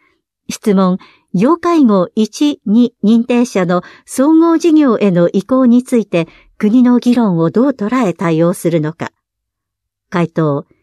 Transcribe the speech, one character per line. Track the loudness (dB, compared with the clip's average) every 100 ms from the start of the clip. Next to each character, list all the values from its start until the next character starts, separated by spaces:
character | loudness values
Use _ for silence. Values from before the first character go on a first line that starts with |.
| _ _ _ _ -16
質 | -6 -2
問、 | 0 0 -2 -8 _ _
要 | -2 0 0
介 | 0 2
護 | 2 2 -2 -4
一、 | -4 -2 -4 -4 -2
二 | 0 0 0
認 | 0 0
定 | 0 -2
者 | -2 -2
の | -2 -4 -6 -18
総 | -8 -2 2
合 | 2 2 0
事 | 2
業 | 2 2 0
へ | 0
の | 2 0
移 | -2
行 | -2 0
に | 2 2
つ | 0 -2
い | -2
て、 | -4 -4 _ _ -4
国 | 0 2
の | 2 2
議 | 0
論 | 0 0 0
を | 0
ど | 0 -2
う |
捉 | -2 -4 -2 -4
え |
対 | -4 -2 0
応 | 0
す | -2 -2
る | -2
の | -4
か。 | -8 -14 _ _ _ _ _ _ _ _ _ _
回 | -6 -4
答、 | -4 -4 -4 -10 _